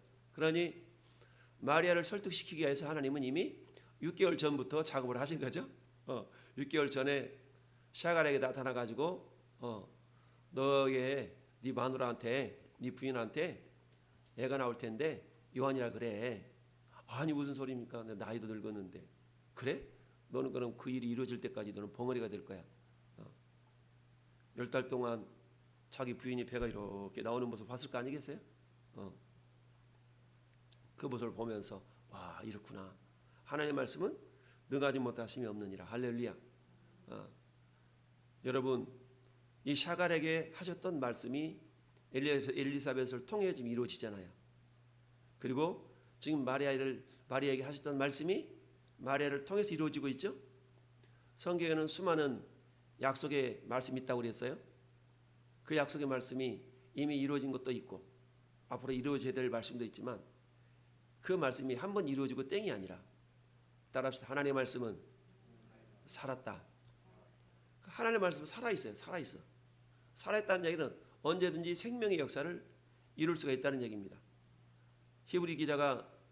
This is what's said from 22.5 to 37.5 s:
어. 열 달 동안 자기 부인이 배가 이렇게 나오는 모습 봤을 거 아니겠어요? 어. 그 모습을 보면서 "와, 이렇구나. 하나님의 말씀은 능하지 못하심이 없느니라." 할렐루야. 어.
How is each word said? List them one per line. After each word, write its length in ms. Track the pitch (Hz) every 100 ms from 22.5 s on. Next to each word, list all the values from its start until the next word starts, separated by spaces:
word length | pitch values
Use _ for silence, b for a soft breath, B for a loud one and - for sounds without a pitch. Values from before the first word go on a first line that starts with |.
| 95 82 - - - - -
어. 140 | 107 - - - - - - - - - - - - -
열 140 | 120
달 180 | 131 127
동안 360 | 127 120 113 98 - - - - - -
자기 220 | - 127
부인이 320 | 120 127 123 120
배가 200 | 123 120
이렇게 540 | 101 104 101 98 113
나오는 260 | 110 120 123
모습 220 | 107 107
봤을 220 | 123 131
거 80 | 123
아니겠어요? 400 | 127 143 131 143 - - - - -
어. 200 | - 98 - - - - - - - - - - - - - - - - - - -
그 80 |
모습을 300 | 143 120 117
보면서 500 | 104 113 107 98 98 - B -
"와, 320 | 98 90 85
이렇구나. 540 | 110 104 - 104 95 - - - b b
하나님의 300 | - 143 147
말씀은 420 | 139 123 151 190 - - B B B -
능하지 280 | 139 139 135
못하심이 440 | 123 117 113 127
없느니라." 400 | 117 104 101 95
할렐루야. 500 | 90 117 123 120 117 92 - - - - - - -
어. 200 | 110 104 - -